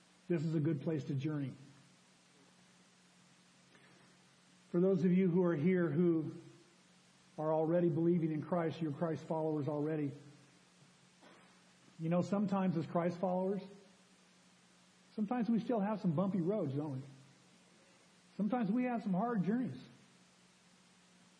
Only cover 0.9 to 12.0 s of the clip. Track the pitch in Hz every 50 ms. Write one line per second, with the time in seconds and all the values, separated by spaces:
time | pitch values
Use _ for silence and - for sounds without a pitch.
0.9 | 160 143 135 - 147 131 135 156 151 147 139 127 - - - - - - - -
1.9 | - - _ _ _ _ _ _ _ - - - - _ - - - - - -
2.9 | _ _ _ - _ - - - - _ - - - - - - - - - -
3.9 | - - - - - - - - - - - - - - - - - 175 180 190
4.9 | 196 160 160 190 175 185 190 180 165 190 180 175 170 147 139 185 185 180 170 160
5.9 | 139 160 180 170 165 160 147 135 - - - - - - - - - - _ _
6.9 | - - - - _ - - - - - 156 156 160 156 160 156 170 175 175 170
7.9 | 147 160 170 170 175 175 160 160 156 151 143 - 185 175 165 160 135 - 170 151
8.9 | 139 - 180 165 160 165 - - 170 160 156 160 156 151 139 147 147 147 147 156
9.9 | 160 151 147 139 135 - - - - - - - - - _ _ _ - - -
10.9 | _ _ - - _ _ - - - - - - - - - - - - - -
11.9 | - -